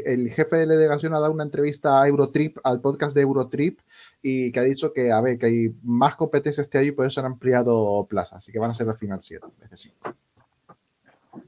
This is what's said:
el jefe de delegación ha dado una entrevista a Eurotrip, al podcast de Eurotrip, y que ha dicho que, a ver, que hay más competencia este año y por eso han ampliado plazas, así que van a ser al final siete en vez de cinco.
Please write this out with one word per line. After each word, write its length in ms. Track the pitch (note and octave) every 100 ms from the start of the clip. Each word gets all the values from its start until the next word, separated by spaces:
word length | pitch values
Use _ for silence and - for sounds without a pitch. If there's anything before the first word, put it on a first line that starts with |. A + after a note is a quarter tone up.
| C#3+
el 240 | B2+ A#2+
jefe 240 | C3+ D#3 E3
de 100 | D#3+
delegación 480 | D#3 D#3 D3 D#3+
ha 60 | D#3
dado 140 | D3+
una 100 | D#3
entrevista 580 | D3 C#3+ D3 C#3+ D3+ C3+
a 60 | C#3
Eurotrip, 500 | C#3+ C3+ C#3+ D3+ -
al 180 | C3 B2
podcast 320 | C#3 C3+ D3
de 80 | C#3+
Eurotrip, 580 | C3+ C#3 B2+ C3+ D#3 - _ - - _
y 280 | C#3 C3 B2
que 80 | B2
ha 40 |
dicho 280 | B2+ C3+ D#3
que, 200 | C3+ B2
a 100 | A2
ver, 160 | B2+ A#2+
que 80 | A#2
hay 300 | A#2 A2+ -
más 320 | A#2+ A#2+ C#3 -
competencia 480 | D#3+ C#3+ D3+ D3
este 160 | C#3+ C#3
año 80 | C#3+
y 40 |
por 120 | C#3+ C3
eso 140 | C#3
han 80 | C3
ampliado 800 | B2 B2+ B2 A#2+ A#2 G#2 G2+ G2
plazas, 300 | G2+ F2 F#2+
así 120 | -
que 60 | A2
van 140 | A#2
a 20 |
ser 160 | A2+ A2
al 80 | A2
final 240 | G2+ F#2+
siete 240 | - D#2 -
en 140 | _
vez 100 | -
de 80 | F2+
cinco. 380 | - _ - - _ _ _ _ _ _ _ _ _ _ _ -